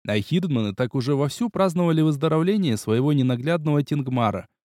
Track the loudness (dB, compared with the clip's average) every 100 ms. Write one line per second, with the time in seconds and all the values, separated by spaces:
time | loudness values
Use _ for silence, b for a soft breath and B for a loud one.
0 | -4 -2 0 -2 0 0 -2 -2 -4 -2
1 | -2 0 -2 -2 -4 0 0 2 2 2
2 | 2 2 0 2 2 0 0 0 0 0
3 | 2 2 2 0 -2 -2 0 0 0 -2
4 | -2 0 0 -2 -8 _